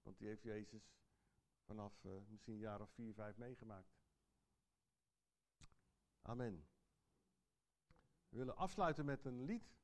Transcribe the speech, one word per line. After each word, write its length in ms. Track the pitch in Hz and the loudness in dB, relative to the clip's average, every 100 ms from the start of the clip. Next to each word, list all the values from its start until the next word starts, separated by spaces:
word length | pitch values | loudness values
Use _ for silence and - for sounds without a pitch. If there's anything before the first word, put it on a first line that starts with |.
Want 160 | 104 98 | -12 -6
die 100 | 104 | -4
heeft 160 | 107 | -2
Jezus 500 | 113 107 104 110 - - - _ _ _ _ _ | 0 0 0 -8 -14 -20 -20 _ _ _ _ _
vanaf, 420 | - 107 101 - 95 | -8 -4 -4 -6 -6
eh, 60 | 95 101 | -6 -8
misschien 260 | 107 - | -10 -6
een 60 | 107 | -2
jaar 220 | 107 104 | -2 -2
of 80 | 104 | -4
vier, 240 | - 117 | -4 -6
vijf 240 | 107 104 101 | -4 -6 -4
meegemaakt. 560 | 120 123 113 95 - - _ _ _ _ _ _ _ _ _ _ _ _ _ _ _ _ - - _ _ _ _ | -6 -6 -6 -8 -8 -20 _ _ _ _ _ _ _ _ _ _ _ _ _ _ _ _ -20 -20 _ _ _ _
Amen. 460 | - 120 120 87 71 _ _ _ _ _ _ _ _ _ _ _ _ - _ _ _ | -4 0 2 0 -6 _ _ _ _ _ _ _ _ _ _ _ _ -20 _ _ _
We 80 | 117 | 0
willen 180 | 127 - | 0 4
afsluiten 500 | 190 - 175 151 143 | 2 8 8 8 4
met 200 | 135 139 | 2 0
een 180 | 123 | 0
lied. 320 | 135 226 - - | 0 0 -4 -20